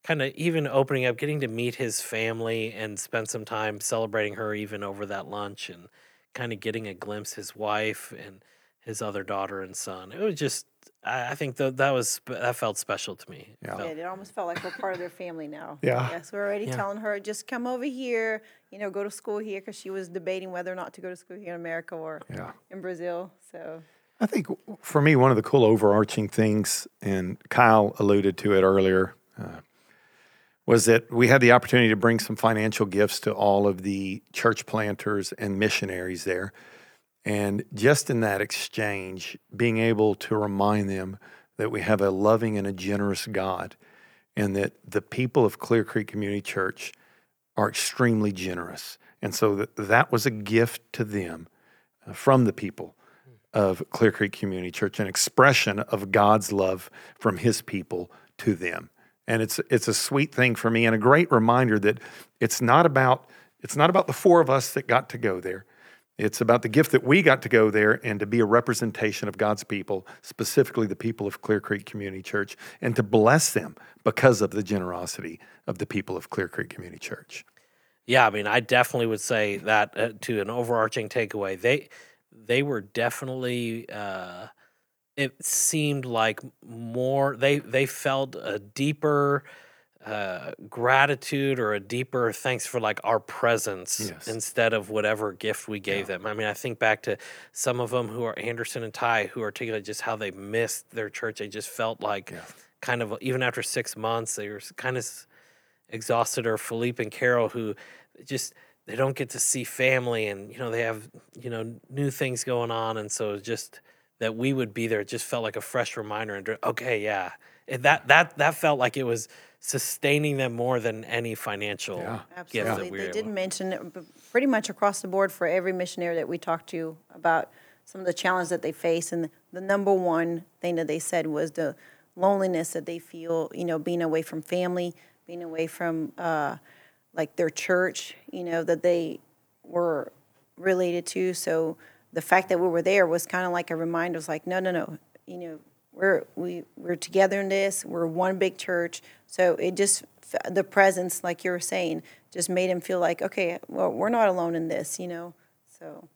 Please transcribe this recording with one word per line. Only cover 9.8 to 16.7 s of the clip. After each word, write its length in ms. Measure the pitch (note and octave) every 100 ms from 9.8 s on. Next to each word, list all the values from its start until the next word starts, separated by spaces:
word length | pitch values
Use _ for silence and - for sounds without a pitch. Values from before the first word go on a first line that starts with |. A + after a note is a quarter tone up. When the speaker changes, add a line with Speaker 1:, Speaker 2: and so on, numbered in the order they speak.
| - F#2 F#2+
Speaker 1:
It 80 | C3+
was 140 | G#3+
just, 300 | D3+ D3 - - _ _ _
I, 280 | - B2+ B2
I 40 |
think 220 | C#3+ C#3+ B2+
that, 180 | C3+
that 160 | C3 C3+
was 160 | C3 A2+
spe-, 200 | - -
that 260 | B2 A#2+
felt 220 | B2 A#2 G2+
special 400 | - G2+ - F#2
to 120 | -
me. 280 | - - -
It 60 | -
Speaker 2:
Yeah. 80 |
Speaker 1:
felt 60 | F#2 E3 D#3
Speaker 3:
Yeah, 60 |
it 20 |
almost 280 | F3 F#3+ G3
felt 140 | - F3
like 160 | E3+
we're 80 | F#3
part 220 | - G3
of 60 | F3+
their 100 | F3+
family 360 | - F3+ E3 D3+
now. 280 | D3+ E3 D3
Speaker 2:
Yeah. 280 | C#3 B2 B2
Speaker 3:
Yes, 220 | - -
we're 80 | G3+
already 220 | G3+ G3+
Speaker 4:
Yeah. 100 | G#3+